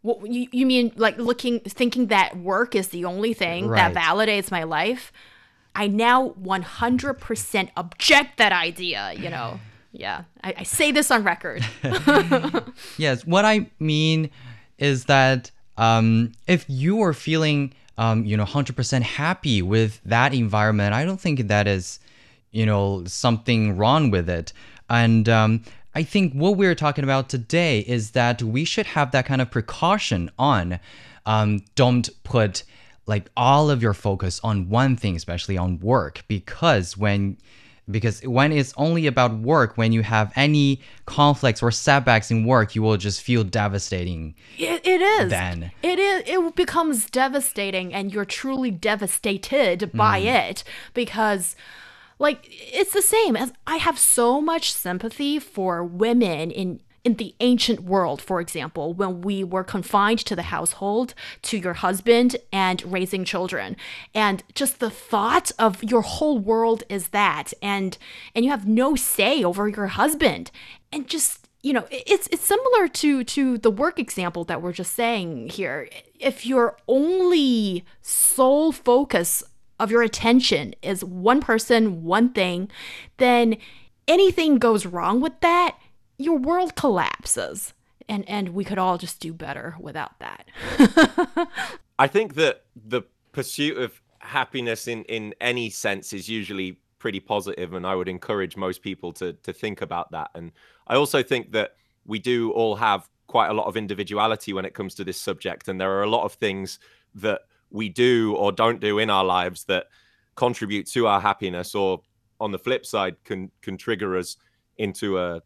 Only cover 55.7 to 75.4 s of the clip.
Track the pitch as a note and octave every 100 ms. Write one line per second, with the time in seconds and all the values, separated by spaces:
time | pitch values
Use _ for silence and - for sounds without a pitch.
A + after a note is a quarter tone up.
55.7 | E3+ F3 F3 A3 A#3+ G#3 D#3 E3 - F#3
56.7 | E3 _ _ B3 A3+ G#3 - B3 B3 -
57.7 | A3 F3+ F#3+ E3+ G3 - F3+ E3+ E3 C3+
58.7 | E3 D3 F3 G3 F3+ F#3 G3 F#3+ F#3 F#3
59.7 | G3+ F3 G#3 G3+ A3+ - F#3 E3 D#3+ E3
60.7 | - G3 G#3+ B3 - - - - A3 F3+
61.7 | E3+ F3+ F#3 A#3 A#3 B3 B3+ - G3 F#3
62.7 | F3+ - F#3 F#3 F#3+ F3+ F#3+ F3+ D#3+ F#2+
63.7 | G3 - - - A3 G#3+ G3 - - C#4
64.7 | - A#3 - - G#3+ G#3+ E4 - - F#3
65.7 | F#3 G#3+ A#3 G#3+ - D4+ C4 G3 A3+ A3+
66.7 | A3+ - G3+ E3+ - G3+ D3+ - - G3+
67.7 | G3+ F#3+ - - - - - B3 C#4 G3
68.7 | A3 C4 C#4+ - - G3+ C#4+ F3+ F3+ G#3
69.7 | G#3+ G3 F#3+ C4+ D#4 D4 C#3+ - - -
70.7 | - _ D4 B3+ E4 - - _ _ C#4
71.7 | B3+ - - - G4 - E4+ - G#4 C5
72.7 | A#4+ F4 - D4+ C#4 A#3+ - C4 A#3+ A3+
73.7 | G3+ D4+ F4 A#3+ - F3 F3 E3+ E3+ F3
74.7 | E3+ F3 - A#3 A3+ E3+ C#3+